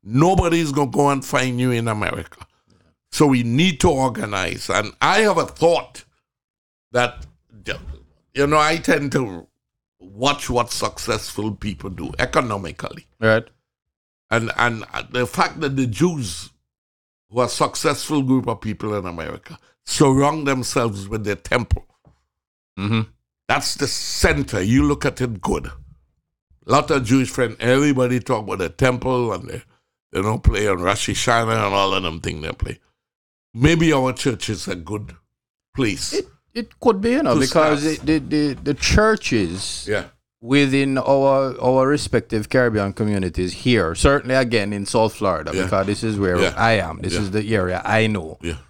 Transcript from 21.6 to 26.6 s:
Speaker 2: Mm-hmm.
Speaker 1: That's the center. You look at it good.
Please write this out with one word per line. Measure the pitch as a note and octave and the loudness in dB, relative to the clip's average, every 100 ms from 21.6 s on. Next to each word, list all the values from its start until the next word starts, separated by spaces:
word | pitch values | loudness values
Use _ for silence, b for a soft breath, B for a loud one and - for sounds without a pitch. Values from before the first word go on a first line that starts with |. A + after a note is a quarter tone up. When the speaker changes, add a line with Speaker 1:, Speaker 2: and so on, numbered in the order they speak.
| - - - _ _ _ _ _ _ _ _ - | 0 -2 -4 _ _ _ _ _ _ _ _ -6
Speaker 2:
Mm-hmm. | G2+ A2+ A2 _ _ _ - | 0 0 -2 _ _ _ -2
Speaker 1:
That's | C#3+ - - | -2 -2 -4
the | C#3 | -4
center. | - - - F#3 D3 C3+ G#2+ | -4 -6 0 2 2 -2 -2
You | F#2+ B2+ | 2 4
look | D3 C#3+ C#3+ | 4 2 -2
at | - | -2
it | B2 G#2 | -6 -4
good. | - E2+ B1+ - - - _ _ _ _ _ _ | -4 -4 -4 -14 -20 -20 _ _ _ _ _ _